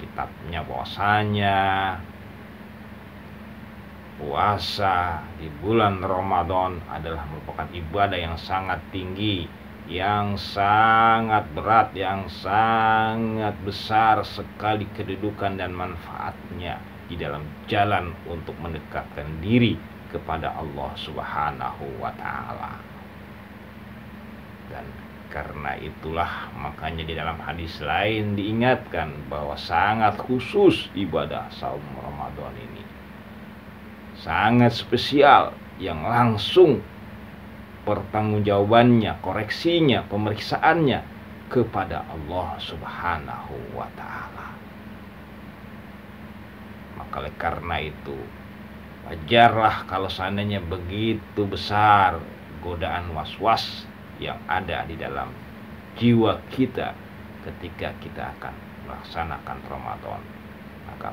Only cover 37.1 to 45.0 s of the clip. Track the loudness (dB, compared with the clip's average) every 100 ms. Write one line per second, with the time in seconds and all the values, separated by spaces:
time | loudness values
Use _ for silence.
37.1 | -14 -16 -16 -16 -16 -16 -8 -2 -2 0
38.1 | 0 2 2 4 6 8 10 10 8 6
39.1 | -2 -4 -2 -4 0 2 6 6 4 2
40.1 | -2 0 -2 -2 2 4 6 4 2 -2
41.1 | -14 -14 -14 -2 2 2 0 -2 -4 -6
42.1 | -8 -4 -2 -2 -4 -8 -10 -10 -4 -2
43.1 | -2 -4 -8 -8 -10 -8 -8 -10 -10 -10
44.1 | -10 -10 -12 -12 -14 -16 -16 -16 -16